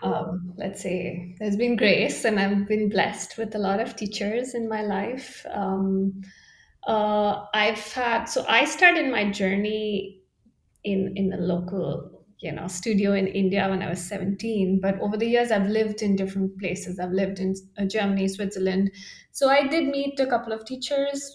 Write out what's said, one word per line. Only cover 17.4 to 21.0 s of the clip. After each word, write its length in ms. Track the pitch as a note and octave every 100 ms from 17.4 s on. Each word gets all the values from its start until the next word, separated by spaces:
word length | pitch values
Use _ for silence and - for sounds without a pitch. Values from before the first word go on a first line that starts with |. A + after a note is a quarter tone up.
| F#3+ F#3+ - -
uh, 80 | G3
Germany, 420 | A3 G3+ G3 G3
Switzerland. 640 | F#3+ G3 F#3+ F#3 F#3 G3 - - - -
So 180 | - C4+
I 180 | C#4 C4+
did 200 | D#4+ C4+
meet 320 | C#4 C#4 C#4
a 80 | C4
couple 240 | A#3+ A3
of 140 | A3 -
teachers, 640 | C4 - C#4+